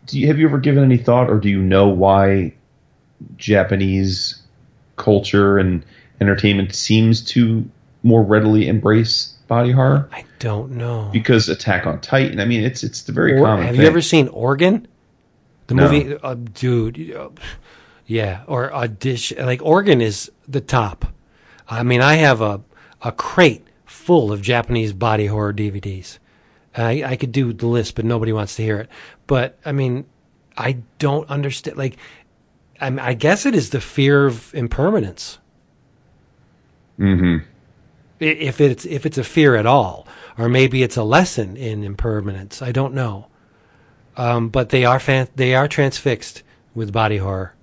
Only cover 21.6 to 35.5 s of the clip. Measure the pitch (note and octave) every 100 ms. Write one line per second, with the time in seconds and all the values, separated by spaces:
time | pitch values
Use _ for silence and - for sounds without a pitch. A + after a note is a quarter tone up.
21.6 | - A2+ A#2+ B2 C3+ D#3 D3+ A#2 A2 G2+
22.6 | - _ _ _ A#2 - - - E3+ A2+
23.6 | _ _ _ - - F3 A2 G2+ G2 A#2+
24.6 | A2+ A#2+ A2 G2 A#2 A2 G#2 G#2+ G#2 G2+
25.6 | G#2 G2 G2 F#2 - - _ _ _ _
26.6 | _ - A#2 B2+ C3 B2+ C3 B2 B2 G#2
27.6 | A#2 A#2+ G#2+ - A2+ A#2 A2 G#2+ G2+ -
28.6 | A2 G#2 A2 - - _ - C3 A#2+ _
29.6 | D#3 C#3 C3 B2 C#3+ _ _ _ _ -
30.6 | B2 C3 A2+ _ D3 C#3+ D#3 C#3+ C#3+ C3
31.6 | - - C3+ - - - _ _ _ _
32.6 | _ _ C3+ C3 B2 A#2+ D3 G3+ C#4 G#3+
33.6 | A#2 C3 - - C#3 C#3+ C#3 A#2 - D#3
34.6 | A#2+ - D#3 G#3 G#2 - - - _